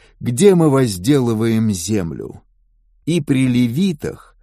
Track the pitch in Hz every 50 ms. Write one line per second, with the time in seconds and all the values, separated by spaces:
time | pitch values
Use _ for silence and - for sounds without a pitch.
0 | _ _ _ - - 120 123 120 196 202 185 170 160 151 135 135 135 113 98 90
1 | 90 127 147 135 123 117 113 107 113 117 113 110 113 107 98 85 - 104 110 101
2 | 87 82 69 53 52 - - - - _ _ _ _ _ _ _ _ _ _ _
3 | _ 147 170 175 147 - 135 131 135 127 123 123 123 117 117 160 202 190 156 -
4 | - 65 - - - - _ _